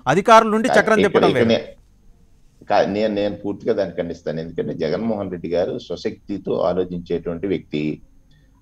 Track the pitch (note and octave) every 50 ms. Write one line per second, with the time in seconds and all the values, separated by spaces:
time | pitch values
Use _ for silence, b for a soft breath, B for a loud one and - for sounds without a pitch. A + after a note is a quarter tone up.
0 | - B2 C#3+ F3+ G3+ - A3+ A3+ A3+ A3 G#3 A3 A3+ B3+ - A3 F#3+ G#3+ A3 G#3+
1 | G3 G3+ - - C#3+ C3+ - C3 B2 A2+ A2+ - - - - - _ _ _ _
2 | _ - - _ _ _ _ _ _ - _ - - - G2+ G2 D#2+ F2 G2 G#2
3 | G#2+ A2 G#2 G2+ G2+ G#2 G2+ - - G2+ G2 F#2 - - A2+ G2+ G2 F2+ E2 F2+
4 | F2 E2+ E2+ - - D#2 D2+ D#2+ D#2+ D#2+ D#2+ - - C#2+ D2 - D#2+ D2+ D#2+ F2+
5 | A2 A#2 A2+ G2+ G2+ F#2 F2+ E2+ E2 E2+ E2+ E2+ F2+ A#2 C#3 - - - F2 E2+
6 | - A2 G#2+ - _ - G2+ F#2+ F#2+ - A2 - - E2+ F2+ F2+ F#2 F2+ F2+ F2
7 | E2+ - F2 E2 D#2+ F2 E2+ E2+ F2 G2+ F#2 D#2+ - _ - D2+ D2+ D2+ D2+ -
8 | - - _ - _ b b b b b b b